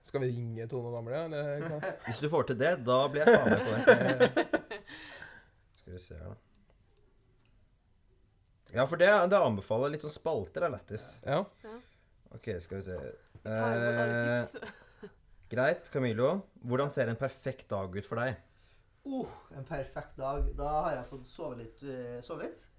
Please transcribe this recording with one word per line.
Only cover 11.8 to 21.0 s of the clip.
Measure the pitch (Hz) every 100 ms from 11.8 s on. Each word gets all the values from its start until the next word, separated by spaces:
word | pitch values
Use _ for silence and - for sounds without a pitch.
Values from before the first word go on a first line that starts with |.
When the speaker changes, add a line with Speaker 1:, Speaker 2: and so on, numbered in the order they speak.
| - _ _ _ -
Speaker 2:
OK, | 110 - 90
skal | 82 95
vi |
se. | 92 87 64 - _
Speaker 3:
Vi | -
tar | 107 110 117 117
imot | 120 117
alle | 117 117
Speaker 2:
Eh, | 120 120 117
Speaker 3:
tips. | - - - - _ 208
<laughs> | _ _ - -
Speaker 2:
greit, | 113 135 170 -
Camilo. | 143 127 110 131 190 - -
Hvordan | 120 127 143
ser | 139 117
en | 113
perfekt | 135 - 139 - -
dag | 104 95
ut | 95 -
for | 113
deg? | 127 110 _ _ _ _ _ _
Speaker 4:
Oh, | 277 262 - - -
en | 139
perfekt | 135 147 135 151 - -
dag. | 135 143 135 143
Da | 143 151
har | 160
jeg | 139